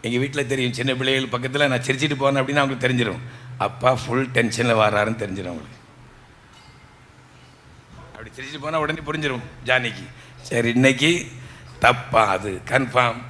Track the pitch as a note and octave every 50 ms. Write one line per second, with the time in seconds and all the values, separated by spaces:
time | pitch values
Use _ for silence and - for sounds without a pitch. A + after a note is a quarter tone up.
0 | - A#2 A#2+ B2 C3+ C#3+ C3+ C#3+ C#3 A#2+ C#3 C3 B2+ B2 A#2+ - B2 C3+ C3 B2+
1 | C3 C3 C3+ C3+ C3 A#2+ A#2 A#2+ B2 C3 B2+ C#3+ D3 C#3+ B2+ A#2+ B2 - C3 B2+
2 | - D3+ C#3+ C3 C#3 C#3 C#3+ C#3 C3 C3 C#3+ D3 C#3 C3+ C3+ A#2 - B2+ B2+ B2
3 | A#2+ G#2+ F2+ - - - - - - - - - F#2+ G2+ - - - B2+ C3 B2
4 | - - A#2 B2+ C3 B2+ B2+ B2 A#2 A2 - - A#2 A#2+ A2+ A2 G#2+ G#2+ G#2 G#2
5 | G#2 A2 A2 A2 G#2+ G2 F2+ F#2 F#2 F2+ F2 D#2+ D2 C#2 - - - - - -
6 | - - - - - - - - - - - - - - - - - - - -
7 | - - - - - - - - - - - _ _ - - - - - - -
8 | - - - A2 A2+ A2+ A#2 B2+ C3 C3+ D3 D3 C#3 D3+ D#3+ D#3+ D3+ D3 D#3 D#3+
9 | D3+ C#3+ D3+ D#3 D3+ C#3+ C3 A#2+ - - - - - A#2+ B2+ B2+ B2 A#2 G#2 -
10 | - - - - - - - - - - - A#2+ A#2 A#2 A#2 A#2+ B2+ C3+ C3+ B2+
11 | C#3+ D#3+ F3 F3 - - - - - - - - - - - - - A#2+ B2 B2+
12 | - - - A2+ A2 G2+ F#2+ F#2 G2+ G#2 F#2+ F2+ - - A#2+ C3+ C3+ A#2+ - C3
13 | B2 A#2+ A#2 A#2+ -